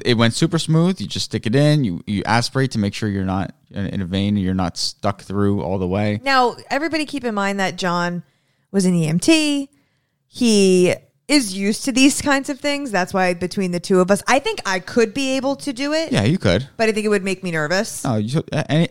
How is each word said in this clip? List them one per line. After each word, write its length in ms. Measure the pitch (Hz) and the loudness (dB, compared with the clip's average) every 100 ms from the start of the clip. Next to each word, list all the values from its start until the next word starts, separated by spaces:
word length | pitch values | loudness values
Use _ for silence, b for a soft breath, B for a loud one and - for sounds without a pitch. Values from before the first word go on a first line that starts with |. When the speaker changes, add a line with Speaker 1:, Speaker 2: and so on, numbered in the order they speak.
Speaker 1:
it 100 | - | 0
went 180 | 113 117 | 2 2
super 260 | - 160 165 | 2 0 0
smooth. 400 | - 160 180 185 | 2 2 2 0
You 80 | 196 | -6
just 160 | - - | -6 -4
stick 180 | 110 113 | -4 0
it 100 | 131 | 4
in. 260 | 147 151 | 4 4
You, 200 | 113 85 - | 0 -4 -4
you 160 | 98 | -4
aspirate 460 | - 117 120 135 131 | 0 0 0 -2 -2
to 60 | 113 | 0
make 160 | 101 | -2
sure 140 | - 110 | -2 -4
you're 160 | 98 | -2
not 280 | 95 95 - - _ | -2 -2 -4 -10 _
in, 140 | 98 95 | -8 -6
in 140 | 98 | -6
a 40 | |
vein 320 | 87 98 101 104 | -4 -2 0 0
and 80 | |
you're 100 | 92 | 0
not 220 | 95 87 - | 0 -2 -4
stuck 440 | - - 101 101 | -6 -4 -4 -4
through 380 | - 98 101 101 | -4 0 2 0
all 160 | 85 95 | -2 -2
the 80 | 90 | -2
way. 320 | 98 104 104 | 0 0 -2
Speaker 2:
Now, 340 | 269 269 240 - - | 0 2 2 -2 -4
everybody 340 | 269 320 302 302 | -4 -2 -4 -4
keep 180 | 277 | -6
in 100 | 247 | -4
mind 240 | 208 196 196 | -2 -2 -2
that 180 | 185 180 | -4 -2
John 460 | 180 175 175 175 - _ _ _ _ | -2 -2 -2 -4 -10 _ _ _ _
was 140 | 196 | 0
an 100 | 185 | 2
E 140 | 175 151 | 2 2
M 100 | 170 | 0
T. 500 | - 320 302 285 277 _ _ _ _ _ _ | 4 4 4 -2 -4 _ _ _ _ _ _
He 680 | - 233 208 190 185 180 - _ _ - | 0 4 6 6 6 4 0 _ _ 0
is 280 | 294 214 190 | 0 0 -2
used 260 | 196 214 277 | -2 -2 -2
to 40 | |
these 300 | 247 269 - | 4 4 2
kinds 260 | 294 277 277 | 0 0 -2
of 120 | 269 | -6
things. 320 | 294 285 277 | -4 -4 -2
That's 200 | 196 185 | -2 0
why 220 | 190 180 | 0 0
between 380 | 175 180 202 185 | 0 -4 -4 -2
the 80 | 175 | -2
two 180 | - 185 | 2 4
of 140 | 180 | 4
us, 100 | 202 - | 2 2
I 100 | 254 | 0
think 220 | 453 427 | 0 -4
I 140 | - 190 | -4 -4
could 340 | - 240 220 | -2 0 0
be 240 | 277 269 262 | 0 -2 -2
able 200 | 262 277 | -2 -4
to 160 | 294 | -6
do 200 | 233 285 | -6 -2
it. 200 | 311 320 | -2 0
Speaker 1:
Yeah, 100 | 190 | 0
you 160 | 104 185 | 2 2
could. 300 | 202 123 131 - | 2 0 -2 -2
Speaker 2:
But 120 | 226 | -2
I 40 | |
think 120 | 214 | 0
it 40 | 214 | 0
would 160 | 202 | 0
make 180 | 196 185 | -2 -6
me 80 | 180 | -4
nervous. 540 | 160 151 185 220 - | -2 -2 -2 -2 -4
Speaker 1:
Oh, 100 | - 110 | -2 -2
you, 280 | 107 151 - | -2 -4 -4
a-, 180 | - - | -6 -2
any, 180 | 151 170 | 0 0